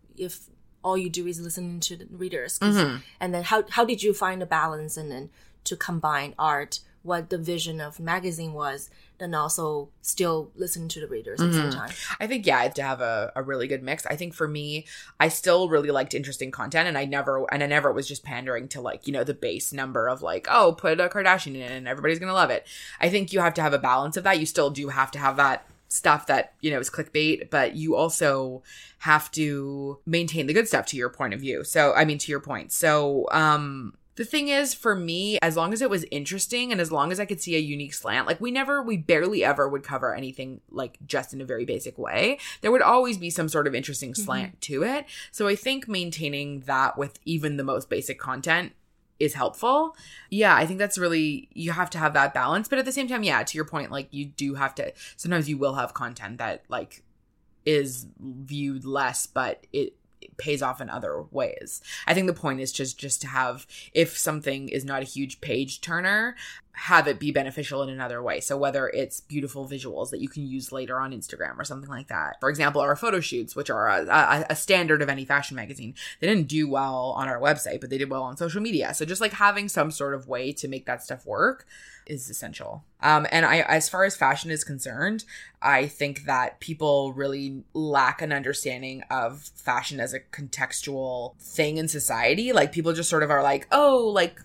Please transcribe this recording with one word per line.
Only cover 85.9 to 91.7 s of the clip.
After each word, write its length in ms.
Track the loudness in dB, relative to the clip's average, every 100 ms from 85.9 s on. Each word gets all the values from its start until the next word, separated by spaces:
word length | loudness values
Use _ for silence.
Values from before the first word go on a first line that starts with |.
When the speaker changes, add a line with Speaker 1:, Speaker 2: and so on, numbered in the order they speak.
| -2 -4 -2
Speaker 2:
that 340 | -2 0 0 -4
people 540 | -10 -2 4 4 2
really 520 | -2 -4 -4 -6 -10 -10
lack 480 | -6 0 4 4 2
an 100 | -2
understanding 720 | -2 -2 -4 -4 -6 -8 -12 -6
of 320 | -2 -2 -4 -14 -8
fashion 440 | -2 -2 -2 -4
as 140 | -4
a 60 | -6
contextual 1160 | -12 -14 -10 -4 -4 -4 -6 -4 -4 -6 -8 -12
thing 380 | -6 0 0